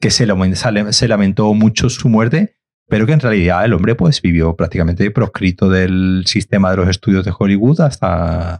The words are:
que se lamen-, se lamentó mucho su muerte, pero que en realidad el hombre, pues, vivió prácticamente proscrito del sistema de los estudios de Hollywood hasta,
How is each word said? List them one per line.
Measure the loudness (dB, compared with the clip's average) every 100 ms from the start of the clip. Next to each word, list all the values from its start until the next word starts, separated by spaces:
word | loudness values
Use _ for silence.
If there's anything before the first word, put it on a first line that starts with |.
que | -2
se | 0 0
lamen-, | 0 0 0 -2 -2 -2
se | -2 0
lamentó | 2 0 0 0
mucho | 2 2 2 -2
su | -2 0
muerte, | 2 2 0 -2 -6 _ _ _
pero | -2
que | 2
en | 2
realidad | 2 2 2 2
el | 2
hombre, | 2 0 0
pues, | 0 0
vivió | 0 0 0
prácticamente | -2 -4 -2 -2 0 -2
proscrito | 0 -4 -2 -4 0 0
del | 2 0 0 0 0
sistema | -2 -4 -2 0 0
de | 0
los | 0
estudios | -2 0 0
de | 0 -2
Hollywood | 0 2 2 2
hasta, | 0 0 -4 -2 -2 -4 -4